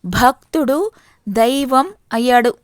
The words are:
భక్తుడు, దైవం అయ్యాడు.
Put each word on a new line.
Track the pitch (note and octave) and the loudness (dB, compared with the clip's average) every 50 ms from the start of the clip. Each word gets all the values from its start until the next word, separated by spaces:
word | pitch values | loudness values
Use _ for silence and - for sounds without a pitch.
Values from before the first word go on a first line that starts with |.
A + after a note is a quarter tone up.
| - | -8
భక్తుడు, | F3+ F3+ - B3 B3+ C4 _ _ _ - D#4+ D4 B3 C4+ D4+ G4 A4+ _ _ _ _ _ _ _ G#3 | -4 -2 2 2 2 0 _ _ _ -4 -2 -2 0 0 -2 -2 -6 _ _ _ _ _ _ _ -4
దైవం | G3 A3+ A3+ A#3+ C4+ C#4 C#4 B3+ C4 C4 C#4 F#4+ G4+ _ _ _ - | 0 2 2 2 2 -2 -2 0 0 0 0 -2 -8 _ _ _ -6
అయ్యాడు. | A3+ A#3+ B3 B3 B3 A#3+ B3 - _ | -2 0 2 2 2 2 2 -4 _